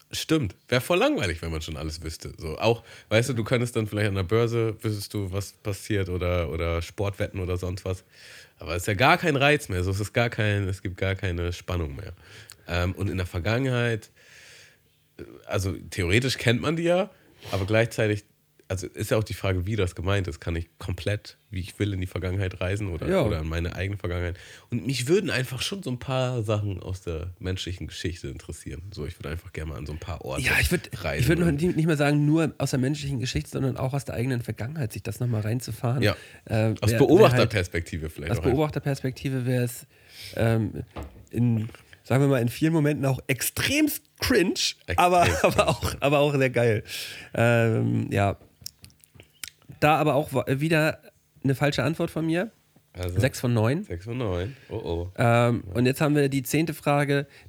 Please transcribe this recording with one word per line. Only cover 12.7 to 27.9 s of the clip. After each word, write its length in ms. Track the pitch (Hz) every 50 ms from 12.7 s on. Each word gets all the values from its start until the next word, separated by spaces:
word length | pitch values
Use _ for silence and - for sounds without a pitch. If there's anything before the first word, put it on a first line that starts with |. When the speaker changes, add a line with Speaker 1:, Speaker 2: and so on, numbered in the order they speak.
| 85 87 87 95 -
Speaker 1:
und 140 | - 98 92
in 100 | 90 92
der 80 | 87
Vergangenheit, 840 | - - 87 82 104 113 127 135 131 123 120 120 120 113 107 - - _ _ - - - - - - - - - - _ _ _ _ _ _ _ _ _ - - 55 62 - 55
also 260 | 57 90 101 92 95 73 50 - 82
theoretisch 480 | - 104 87 85 101 120 135 123 - -
kennt 220 | - 123 120 76
man 160 | - 147 165
die 60 | 165 170
ja, 260 | 170 175 185 208 - - _ _ _ _ _ - -
aber 120 | 101 95 98
gleichzeitig, 600 | 98 107 110 117 117 - - 110 104 104 104 - _ _ _ _ _ _ _ _ -
also 200 | 98 90 - -
ist 240 | - - 110 -
ja 40 | 120
auch 60 | 113 107
die 100 | - 95
Frage, 300 | - - 98 92 90 87
wie 100 | 101 113
das 180 | 104 92 87 -
gemeint 320 | - 82 98 101 101 90
ist. 140 | - 69 -
Kann 160 | - 87 82
ich 120 | 82 82 _ _ -
komplett, 600 | - - 90 - - 101 104 107 - - - _ _ -
wie 100 | 95 92
ich 180 | 87 - - -
will, 140 | 104 101
in 80 | 95 92
die 80 | 92 -
Vergangenheit 520 | - 92 92 90 92 101 95 92 - -
reisen 280 | 92 90 101 107 104 90
oder, 200 | 82 80 - 165
Speaker 2:
Ja. 140 | 190 185
Speaker 1:
oder 160 | 127 107 104 78
in 100 | 82 78
meine 280 | 80 85 85 85 -
eigene 200 | - 92 98 101
Vergangenheit? 400 | 98 - 87 87 87 87 87 85 - - - - - - -
Und 140 | 117 110 82
mich 200 | 127 135 120 123
würden 240 | 131 180 214 190 135
einfach 320 | 95 123 127 - 127 120
schon 220 | - - 196 196 -
so 60 | 135
ein 100 | 123 120
paar 420 | - 135 131 131 127 127 127 120
Sachen 400 | 107 113 107 104 101 101 92 87
aus 200 | - - 92 -
der 280 | - 87 82 80 87 92 - -
menschlichen 480 | 90 92 95 - - 87 87 - 80
Geschichte 400 | -